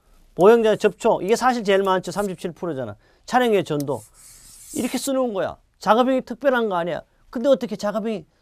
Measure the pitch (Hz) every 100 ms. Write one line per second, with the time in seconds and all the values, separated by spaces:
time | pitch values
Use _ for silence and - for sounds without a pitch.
0 | _ _ _ - 196 233 220 196 208 -
1 | 226 175 190 226 247 240 202 196 196 185
2 | 180 190 202 170 180 - 175 135 113 104
3 | _ _ - 247 240 202 156 147 143 117
4 | - _ - - - - - - 240 254
5 | 277 262 247 190 131 - _ _ 196 220
6 | 254 262 - 233 285 247 220 180 170 147
7 | - _ _ 247 277 262 233 214 208 208
8 | 220 202 - _